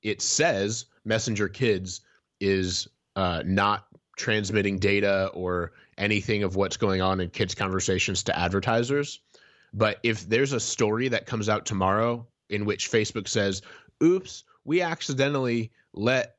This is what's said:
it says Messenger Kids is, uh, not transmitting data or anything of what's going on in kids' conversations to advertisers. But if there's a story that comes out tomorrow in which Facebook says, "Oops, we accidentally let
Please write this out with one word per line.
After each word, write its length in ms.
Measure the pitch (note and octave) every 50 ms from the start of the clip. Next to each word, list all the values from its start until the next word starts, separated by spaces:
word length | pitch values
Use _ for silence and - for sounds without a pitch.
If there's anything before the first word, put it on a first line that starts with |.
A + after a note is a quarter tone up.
| _
it 180 | G#2+ G#2 G2+
says 640 | - - - - D3+ E3+ C3+ G2 G2 G2+ A2+ A2+ - _ _ _ _
Messenger 440 | A2+ A2 A2 - B2+ A2 G2+ G#2
Kids 540 | F#2 G2 - C3 A#2 G#2 F2+ F#2 F#2 F#2 - _ _ _ _ _ _ _ _
is, 480 | G2+ G2 G2 F#2+ F#2 F#2 F2+ - - - _ _ _ _ _
uh, 260 | G2 F#2+ F2+ E2+ E2 -
not 440 | F2+ F#2+ G2 G2 G2+ G#2 G#2 - _ _ - _ _ _
transmitting 600 | - - - A2 G#2+ G#2 F#2+ G#2 G#2+ G2 G2+ G2
data 540 | F#2+ F#2 G2+ G2+ G2+ G2+ G2+ G2 F#2+ F#2+ F#2+ -
or 380 | F2 F2+ F2+ F2+ F2 E2+ E2 _ - - _ _
anything 460 | - G2 G#2 G#2+ G#2 - - A2 G#2 G2+
of 120 | F#2 F2+
what's 220 | F#2+ G2 F#2 -
going 240 | - - G2+ F#2+ F#2
on 180 | F#2 F#2+ F#2+ F#2+
in 100 | F2+ F2
kids' 260 | - - G#2+ F#2 -
conversations 680 | - G2+ F#2+ F#2 F#2+ - - F#2+ F#2 - - F#2+ F2 -
to 140 | - -
advertisers. 840 | D#2+ F2 F2 F#2 G2 F#2 - A2+ A#2 A#2+ B2 C#3 C#3+ C#3+ C#3+ - - _ _ _ - - - _ _ _ _ -
But 260 | G#2 A2 G#2+ G2+ - -
if 240 | A#2 A2 G2+ F#2
there's 260 | F2 A2 A#2 C#3 C3+ C#3
a 60 | A#2
story 480 | - - - - A#2+ G#2+ G#2+ A2+ B2+
that 180 | C3 A#2+ G#2+ -
comes 240 | - - A2 G#2 G#2+
out 160 | G#2+ G#2+ -
tomorrow 640 | - G#2 F#2+ F#2 F#2+ G2 G#2+ A2+ A#2+ A#2+ A#2+ A#2+ _ _ _ _ _
in 160 | G#2 G#2 G#2
which 260 | G#2 G2+ - - -
Facebook 360 | - A2+ G#2+ - - A2+ G2
says, 360 | - - A2+ G2+ G2 F#2+ F#2+ - - - - _ _ _ _ D3+
"Oops, 400 | E3 F3+ F#3+ F#3 - - - - _ _ _ _
we 160 | - D3+ F3+
accidentally 920 | F3 E3+ E3 - - - C#3+ B2+ C3+ C#3 D3 C#3 C3 B2 A#2 A#2 A2+ A2+ _ _ _ _ -
let 420 | - G#2 A#2+ C3 C3 A#2 - _